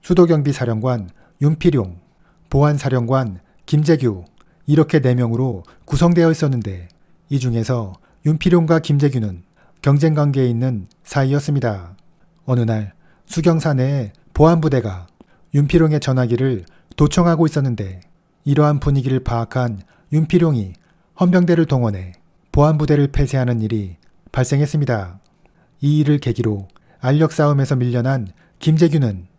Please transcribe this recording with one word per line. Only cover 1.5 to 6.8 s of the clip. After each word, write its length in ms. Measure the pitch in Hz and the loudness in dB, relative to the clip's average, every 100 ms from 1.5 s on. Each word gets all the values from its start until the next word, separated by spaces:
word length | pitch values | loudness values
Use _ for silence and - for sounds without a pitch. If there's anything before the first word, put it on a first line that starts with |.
| 160 175 143 92 87 _ _ _ _ _ | 2 0 0 -4 -12 _ _ _ _ _
보안사령관 880 | 135 147 143 139 127 117 131 120 90 _ _ | 0 2 0 -2 -2 0 -2 -2 -8 _ _
김재규 600 | - 151 151 156 123 92 87 _ _ _ - | -2 0 2 2 0 -4 -14 _ _ _ 0
이렇게 320 | 147 156 156 | 2 4 2
네 160 | 127 | 2
명으로 480 | 123 120 113 131 98 - _ | 0 0 -2 -4 -6 -14 _
구성되어 460 | - 139 170 175 165 | -6 0 2 4 2
있었는데 560 | 165 147 127 107 92 | 2 -2 -2 -6 -10